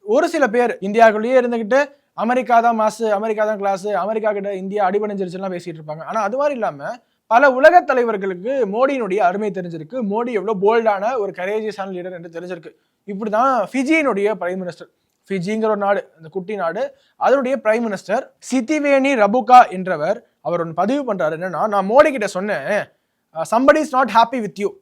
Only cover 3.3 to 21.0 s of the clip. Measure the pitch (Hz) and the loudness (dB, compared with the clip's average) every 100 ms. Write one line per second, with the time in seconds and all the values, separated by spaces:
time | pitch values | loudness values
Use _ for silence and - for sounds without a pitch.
3.3 | 214 214 214 196 190 208 196 190 220 214 | -2 -2 -2 -2 -2 -4 -4 -2 -2 -2
4.3 | 202 196 196 190 208 185 202 214 196 185 | -2 -6 -8 -6 -2 0 0 -4 -6 -8
5.3 | 185 190 175 175 160 156 156 151 214 202 | -8 -8 -8 -10 -14 -12 -12 -6 -4 -2
6.3 | 254 294 262 196 143 156 240 _ _ _ | -2 -2 -2 -6 -6 -12 -12 _ _ _
7.3 | 226 277 254 302 359 302 262 240 208 190 | 4 4 6 6 6 4 0 0 -2 -6
8.3 | 175 208 277 208 214 269 277 208 196 180 | -6 -4 -2 -2 0 0 0 -4 0 0
9.3 | 196 214 185 180 165 151 262 208 208 240 | 0 -6 -6 -10 -12 -10 -8 -4 -4 -2
10.3 | 220 196 202 202 226 220 196 208 254 202 | -4 -4 0 2 2 2 0 -2 -2 -6
11.3 | 185 185 214 214 202 196 185 180 180 170 | -6 -6 -4 -6 -8 -10 -8 -10 -12 -14
12.3 | 165 180 175 160 _ _ _ - 196 226 | -14 -12 -12 -14 _ _ _ -12 -8 -2
13.3 | 214 254 247 185 262 269 320 277 196 202 | 2 2 2 0 -2 2 2 2 0 -2
14.3 | 208 180 190 180 165 170 _ _ _ _ | -2 -4 -6 -8 -12 -20 _ _ _ _
15.3 | 196 175 220 220 208 202 196 - _ 160 | -6 -4 -2 0 0 2 0 -2 _ -12
16.3 | 190 180 208 170 180 277 _ _ _ 185 | -12 -8 -4 -4 -4 -6 _ _ _ 2
17.3 | 277 254 262 214 226 233 190 - 226 - | 2 0 -2 0 0 -2 -6 -4 -4 -4
18.3 | _ - 262 226 302 285 269 269 262 202 | _ -4 -4 0 -2 2 2 2 2 2
19.3 | 247 226 247 226 185 185 165 156 226 _ | 2 8 8 8 0 -4 -2 -2 -4 _
20.3 | _ 151 170 165 160 202 277 | _ -6 -4 -4 -2 0 0